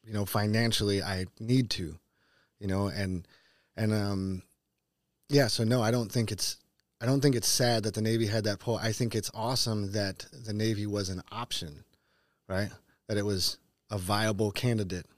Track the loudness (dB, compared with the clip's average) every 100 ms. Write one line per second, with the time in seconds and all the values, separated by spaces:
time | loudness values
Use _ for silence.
0 | -4 -4 0 0 2 2 2 2 2 0
1 | 0 -4 -6 _ 2 2 2 -4 -6 -10
2 | _ _ _ _ _ _ -2 0 0 -2
3 | -4 -4 -8 -20 _ _ _ -2 0 0
4 | 0 -2 -4 -6 -10 _ _ _ _ _
5 | _ _ 2 4 4 2 2 2 2 2
6 | 0 -2 -2 -2 -4 -6 _ _ _ _
7 | 0 4 4 4 2 4 4 2 0 0
8 | 2 2 2 0 0 -2 -4 -2 -2 0
9 | 0 0 -4 -4 -2 0 0 0 -2 -2
10 | -2 -4 -14 -14 -8 0 0 0 -2 -4
11 | -4 -6 -8 -10 -6 -6 -8 -14 -20 _
12 | _ _ _ _ -4 -2 -2 -8 _ _
13 | -4 -2 0 0 0 -4 _ _ _ -6
14 | 0 2 2 2 0 0 0 0 -2 -6
15 | -10